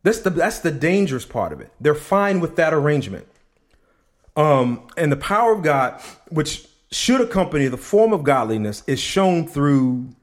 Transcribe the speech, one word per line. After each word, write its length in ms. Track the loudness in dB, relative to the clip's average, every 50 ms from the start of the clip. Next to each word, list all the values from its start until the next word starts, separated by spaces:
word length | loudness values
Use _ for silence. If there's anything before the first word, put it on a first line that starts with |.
| 2
That's 120 | 0 0 0
the, 100 | -2 -2
that's 300 | 0 0 0 -2 -2 -2
the 120 | -4 -4
dangerous 540 | -2 0 0 0 2 2 0 0 -2 -6 -8
part 260 | -6 -4 -4 -4 -4
of 80 | -6 -12
it. 100 | -16 -20 _ _
They're 120 | 0 0 0
fine 460 | 0 -2 0 0 2 2 2 0 0
with 160 | -2 -2 0
that 180 | 0 0 2 2
arrangement. 540 | 0 2 2 0 0 -2 -6 -12 -14 -16 _ _ _ _ _ _ _ _ _ _ _ _ _ _ _ _ _ _ _ _ -8 _
Um, 500 | 0 4 4 4 4 2 0 -2 -4 -10 -12 -4
and 160 | -2 0 0
the 60 | 0
power 340 | -2 -2 -2 0 2 4 2
of 120 | 2 2 2
God, 380 | 0 2 2 0 -2 -4 -10 -20 -20 -20 _ _ -6
which 360 | -4 -4 -4 -4 -6 -12 -14 _ _ _ _ _
should 280 | -8 -4 0 2 2 2
accompany 480 | 2 0 0 -2 -2 0 0 0 0
the 80 | 0 -2
form 380 | -6 -6 0 2 4 4 4 2
of 100 | 2 2
godliness, 600 | 2 2 2 2 0 -2 -2 -2 -4 -6 -8 -4
is 140 | -4 -4 -4
shown 440 | -4 -2 0 2 2 2 2 0 -2
through 680 | -4 -4 0 2 2 4 4 2 2 -2 -4 -6 -10 -16 _